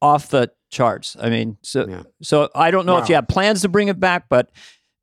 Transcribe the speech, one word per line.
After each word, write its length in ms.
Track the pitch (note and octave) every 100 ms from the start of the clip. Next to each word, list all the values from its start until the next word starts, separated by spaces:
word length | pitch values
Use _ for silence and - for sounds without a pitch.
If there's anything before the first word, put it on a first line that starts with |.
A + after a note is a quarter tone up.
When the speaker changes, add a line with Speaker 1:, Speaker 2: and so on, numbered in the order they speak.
Speaker 1:
off 260 | C#3+ D3 -
the 220 | C#3 A#2+ _ _
charts. 460 | - A#2+ G2 - -
I 100 | A#2
mean, 260 | A2+ A2+ G#2
so, 240 | - C3+ -
Speaker 2:
Yeah. 140 | F#2 F2 _
Speaker 1:
so 300 | D#3 D3+ D3
I 160 | C#3+ E3
don't 140 | F#3
know 140 | F3 F3+
if 100 | -
you 60 |
Speaker 3:
Wow. 40 | D#3+
Speaker 1:
have 60 | A#2
plans 340 | - G3+ G#3
to 60 | F#3+
bring 200 | F#3+ G3+
it 100 | F#3+
back, 300 | F#3 F3 -
but 220 | B2+ B2 _ - _ _ _